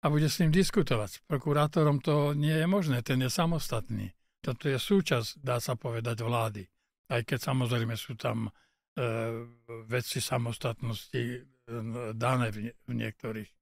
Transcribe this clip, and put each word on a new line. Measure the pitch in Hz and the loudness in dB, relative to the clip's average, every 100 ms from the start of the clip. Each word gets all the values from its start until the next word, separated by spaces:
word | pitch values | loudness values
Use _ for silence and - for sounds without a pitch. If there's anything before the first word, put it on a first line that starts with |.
a | 151 | 4
bude | 151 151 | 4 4
s | - | 4
ním | 160 | 4
diskutovať. | 160 190 - 156 120 104 | 6 4 2 2 0 -2
S | - | -8
prokurátorom | _ 143 147 147 147 165 151 143 | _ -2 2 2 2 4 4 4
to | - 147 147 | 2 2 2
nie | 147 147 | 2 2
je | 156 165 | 4 4
možné, | 196 160 123 117 | 2 2 0 2
ten | 127 | 0
je | 127 | 2
samostatný. | - 165 165 - 117 - 107 98 - _ _ | 2 2 2 0 -4 -2 -6 -6 -10 _ _
Toto | - 120 147 | -6 -2 0
je | 131 | 0
súčasť, | - 196 185 131 113 - | 4 2 4 0 0 -6
dá | 131 123 | -2 -2
sa | - 123 | -2 -4
povedať, | - 117 117 113 | -4 -4 -4 -2
vlády. | 117 120 113 104 90 _ _ _ _ | 0 0 -2 -4 -14 _ _ _ _
Aj | 120 | -2
keď | 113 135 - | 0 -4 0
samozrejme | 131 123 120 113 | 0 2 0 0
sú | 113 - 113 | -4 -8 -6
tam, | 127 113 110 | -2 -2 -4
e, | - _ _ _ - 120 113 113 117 120 120 117 113 110 | -8 _ _ _ -4 -2 -2 -4 -6 -10 -18 -16 -14 -4
veci | 123 - 127 | -4 -2 -4
samostatnosti, | - 127 117 113 127 113 120 110 - 127 | -2 0 -2 -2 -4 -4 -6 -6 -6 -4
e, | 120 123 135 _ - 117 113 117 117 | -4 -6 -14 _ -10 -8 -6 -6 -6
dané | 110 117 127 120 | -2 0 2 0
v | 107 110 | -2 -8
nie-, | - | -10
v | - | -6
niektorých. | 120 110 - 113 110 104 _ | -4 -4 -6 -8 -8 -10 _